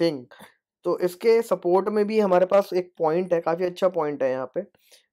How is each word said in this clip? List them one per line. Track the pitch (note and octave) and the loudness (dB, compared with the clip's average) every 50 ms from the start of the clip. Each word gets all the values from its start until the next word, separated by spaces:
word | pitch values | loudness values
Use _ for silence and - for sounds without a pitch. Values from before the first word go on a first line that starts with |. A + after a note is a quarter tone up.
thing। | E3 E3 D3+ C3 B2 - - - - - _ _ _ _ _ _ - | -2 -2 -2 -4 -12 -16 -20 -20 -20 -20 _ _ _ _ _ _ -4
तो | F3+ E3+ - | -4 -2 0
इसके | F3 F3 F3 - - A#3 A3+ A3+ | -2 -4 -4 0 2 2 2 2
सपोर्ट | A3+ - F#3+ F3+ - F3 F3 F#3+ F#3+ G#3+ | 2 0 -4 -2 0 2 2 2 2 0
में | G#3+ G#3+ G#3 G3+ | 0 -2 -2 0
भी | A3 G#3+ | 0 0
हमारे | G#3 F#3+ F3+ F3+ F#3 | 2 4 4 4 4
पास | F#3 - G3+ G3 - F3 | 4 2 2 2 2 -2
एक | F#3 F3+ - _ - | -4 -4 -4 _ -2
पॉइंट | E3+ D#3 D#3 F3 F#3 F3 F3 | -2 0 0 0 0 0 -2
है, | E3 | -2
काफी | E3+ D#3+ E3 E3+ F#3 | 0 -2 -2 -2 -2
अच्छा | F3+ F3+ - G3+ F#3 | -4 -4 0 -2 0
पॉइंट | F#3 E3+ D#3 D3 D3 C3 C#3 | 0 0 -4 -4 -2 -2 -2
है | C3 | -2
यहाँ | B2+ C3 C3 - - | -2 -4 -6 -8 -8
पे। | E3+ G3+ - _ _ _ _ - - _ _ | -10 -10 -10 _ _ _ _ -20 -20 _ _